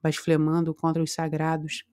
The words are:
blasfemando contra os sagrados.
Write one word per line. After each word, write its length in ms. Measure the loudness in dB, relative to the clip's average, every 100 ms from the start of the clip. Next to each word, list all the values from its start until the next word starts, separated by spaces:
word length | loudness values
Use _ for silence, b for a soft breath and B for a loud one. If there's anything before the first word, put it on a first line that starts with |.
blasfemando 720 | -2 -2 2 2 4 2 0
contra 280 | 0 0 0
os 120 | -2
sagrados. 720 | -2 -4 -2 -2 -2 -4 -10 -12